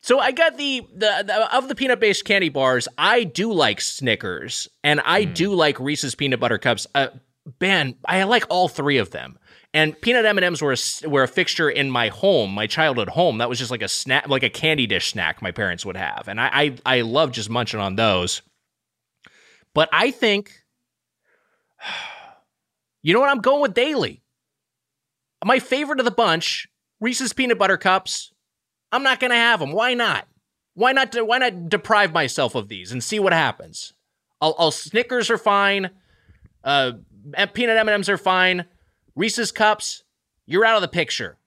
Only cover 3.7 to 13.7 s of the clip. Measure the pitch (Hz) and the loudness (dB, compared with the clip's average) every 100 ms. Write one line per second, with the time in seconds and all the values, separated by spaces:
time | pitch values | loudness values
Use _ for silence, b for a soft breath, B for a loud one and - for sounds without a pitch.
3.7 | 104 - - 131 107 101 87 95 - - | 0 -6 -4 0 0 -2 -8 -8 -10 -10
4.7 | _ 147 147 - 180 208 175 185 190 151 | _ 0 0 2 2 0 -2 0 4 2
5.7 | 139 131 147 139 - 143 127 120 107 131 | 2 -4 -4 -6 -4 -2 0 0 0 0
6.7 | 113 - 139 135 - _ _ - - 185 | -2 -2 -2 -2 -6 _ _ -20 -4 0
7.7 | 190 139 123 - 180 196 226 - 180 180 | 0 0 -6 -4 -2 2 0 0 0 0
8.7 | - 147 139 98 69 64 65 b b b | 0 0 0 0 -6 -14 -20 b b b
9.7 | 151 156 151 - 247 220 202 180 165 147 | 0 0 0 0 2 4 2 0 0 -2
10.7 | 127 - - 156 143 127 - 175 - 156 | -2 -4 -6 -2 0 2 0 -2 0 0
11.7 | 135 135 123 113 95 196 170 101 98 110 | 0 -2 0 -2 0 2 2 2 -2 -4
12.7 | - 156 123 98 - 175 110 120 120 120 | 0 0 0 -2 0 0 2 -4 -4 -6